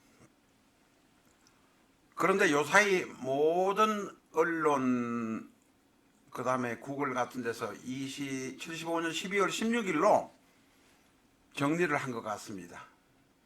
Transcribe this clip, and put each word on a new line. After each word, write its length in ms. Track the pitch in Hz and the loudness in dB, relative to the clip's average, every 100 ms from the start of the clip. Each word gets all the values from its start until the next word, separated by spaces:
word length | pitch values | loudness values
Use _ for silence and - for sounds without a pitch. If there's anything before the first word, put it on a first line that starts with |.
| _ _ - _ _ _ _ _ _ _ _ _ _ _ _ _ _ _ _ _ _ | _ _ -20 _ _ _ _ _ _ _ _ _ _ _ _ _ _ _ _ _ _
그런데 380 | - 170 196 196 | 0 2 4 6
요사이 540 | 147 147 185 208 185 117 - | 4 4 4 6 4 0 -6
모든 960 | 127 139 156 175 190 202 214 208 190 - _ | -2 2 4 4 2 4 2 2 -6 -12 _
언론, 1160 | 160 165 165 156 139 131 123 120 120 113 110 - _ _ _ _ _ _ _ _ | 0 2 2 2 2 2 0 -2 -4 -4 -6 -8 _ _ _ _ _ _ _ _
그 140 | - | -6
다음에 320 | 123 127 123 113 | -2 0 -2 -6
구글 380 | 143 139 143 | -8 -4 -2
같은 280 | 123 120 127 | -2 -4 -4
데서 300 | 117 110 110 101 | -6 -6 -8 -8
이 220 | 117 131 135 | -10 -8 -8
시-, 520 | 135 139 131 127 - | -8 -6 -6 -8 -10
칠십오 400 | 170 160 165 165 | -12 -8 -4 -2
년 120 | 165 | -2
십이월 380 | 156 190 202 180 | -4 -2 0 0
십육 380 | - 220 233 190 | 0 0 0 0
일로 420 | 156 196 135 - - _ _ _ _ _ _ _ _ _ _ _ | 2 4 4 2 -10 _ _ _ _ _ _ _ _ _ _ _
정리를 420 | - 143 165 175 143 | -4 -2 0 0 -2
한 160 | 131 | -4
것 80 | 113 | -6
같습니다. 640 | 107 101 - 98 87 - - _ _ _ _ _ | -8 -8 -10 -12 -14 -16 -20 _ _ _ _ _